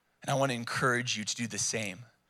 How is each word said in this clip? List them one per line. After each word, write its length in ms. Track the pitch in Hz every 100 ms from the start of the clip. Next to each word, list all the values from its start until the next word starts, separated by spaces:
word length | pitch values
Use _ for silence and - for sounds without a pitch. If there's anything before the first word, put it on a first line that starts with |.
| _ _
And 80 | 147
I 40 |
wanna 200 | 135 135
encourage 640 | 120 120 - 135 120 123 110
you 80 | 104
to 100 | -
do 120 | 117
the 100 | 104
same. 480 | - 113 104 92 123 _